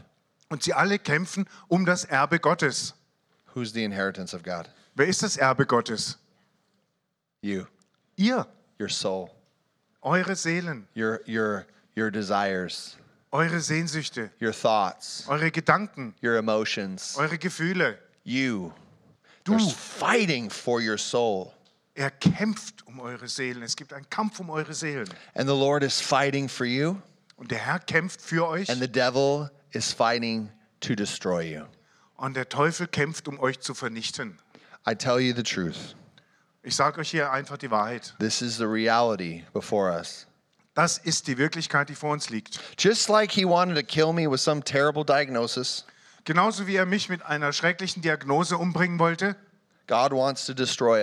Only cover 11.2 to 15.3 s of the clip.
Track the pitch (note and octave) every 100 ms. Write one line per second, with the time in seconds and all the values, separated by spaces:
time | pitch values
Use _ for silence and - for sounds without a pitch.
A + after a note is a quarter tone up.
11.2 | - A2+ A2 G2+ F#2 _ _ - A2 G2+
12.2 | G2 G2+ G2+ F#2+ F2+ - - - _ _
13.2 | _ C#3 E3 E3+ D3+ D#3 E3+ D3+ C#3+ -
14.2 | A2 - A#2 G#2+ B2 A2 F#2+ - - -
15.2 | -